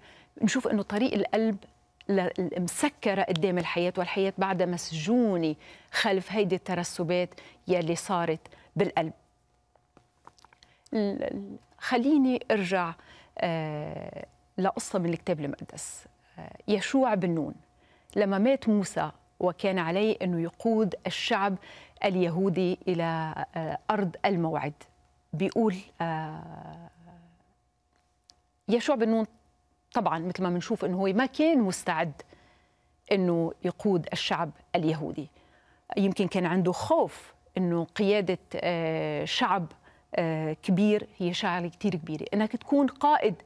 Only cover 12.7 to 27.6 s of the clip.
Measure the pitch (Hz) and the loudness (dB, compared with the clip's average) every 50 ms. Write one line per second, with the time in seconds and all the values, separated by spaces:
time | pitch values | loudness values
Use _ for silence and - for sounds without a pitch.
12.7 | 196 185 175 165 165 - - - - - - _ - - - 175 165 160 156 156 | 0 0 0 -2 -6 -10 -16 -20 -20 -20 -20 _ -8 -4 -2 -2 0 -2 -2 -4
13.7 | 151 147 151 156 - - - 50 - - - - _ _ _ _ _ - 185 190 | -6 -6 -8 -8 -8 -10 -10 -12 -12 -14 -16 -18 _ _ _ _ _ -2 -2 -2
14.7 | - - - - - 190 170 170 170 - - - 175 151 147 143 - - - - | -2 -2 -6 -4 -2 -2 0 0 -2 -2 -2 -4 -4 -2 -4 -6 -8 -10 -12 -14
15.7 | - 156 - - - - - - _ _ _ _ _ 170 - - - - - - | -14 -14 -14 -14 -16 -18 -20 -20 _ _ _ _ _ -18 -16 -16 -18 -8 -2 0
16.7 | 208 196 - - - 269 262 240 214 190 175 180 170 160 143 151 - - - _ | 0 0 0 2 2 2 4 4 2 2 2 2 0 0 -2 -4 -8 -12 -16 _
17.7 | _ _ _ _ _ _ _ - - 202 208 196 196 190 208 254 277 262 - 226 | _ _ _ _ _ _ _ -6 0 0 2 2 2 4 4 4 2 2 2 2
18.7 | 214 208 190 - - 165 156 151 - _ _ _ _ - - 180 165 - - 196 | 2 2 2 0 -2 -4 -4 -4 -6 _ _ _ _ -2 -2 -2 0 0 -2 0
19.7 | 185 190 165 165 170 196 214 220 208 - - 185 175 165 165 170 - - - 233 | 0 0 0 0 0 2 2 0 0 0 -2 -2 0 0 -2 -4 -4 -2 0 0
20.7 | 226 214 220 180 - - - 180 - - - - 233 202 196 202 190 180 - - | 2 2 2 0 -2 -4 -6 -6 -6 -4 -2 0 0 0 0 0 -2 -4 -8 -14
21.7 | - - - - - - - 208 185 185 180 170 160 175 190 196 165 190 185 175 | -20 -20 -20 -20 -8 -2 -2 0 2 2 2 2 0 0 0 2 2 2 0 0
22.7 | 185 - - 185 180 165 165 165 165 165 160 156 156 - 147 - - 170 160 160 | -2 -2 -2 -2 0 0 0 0 -2 -2 -2 -4 -6 -8 -8 -8 -6 -6 -6 -4
23.7 | 151 - _ - 214 208 196 170 - - - 202 202 170 165 160 160 147 139 147 | -6 -6 _ -2 0 0 0 -2 -2 -2 0 0 0 2 0 0 -2 -2 -4 -4
24.7 | 151 - - _ _ _ _ _ _ _ _ _ - 151 190 175 - - 226 214 | -8 -10 -16 _ _ _ _ _ _ _ _ _ -4 -2 -2 0 2 2 2 2
25.7 | 180 185 - - - - 170 165 160 160 160 156 156 160 165 165 160 - 160 160 | 0 -2 -8 -12 -8 -6 -4 -4 -4 -4 -6 -8 -10 -12 -14 -14 -16 -16 -16 -16
26.7 | 156 165 170 165 _ 170 170 170 170 170 170 170 170 _ _ _ _ _ | -18 -18 -20 -20 _ -20 -20 -20 -20 -20 -20 -20 _ _ _ _ _ _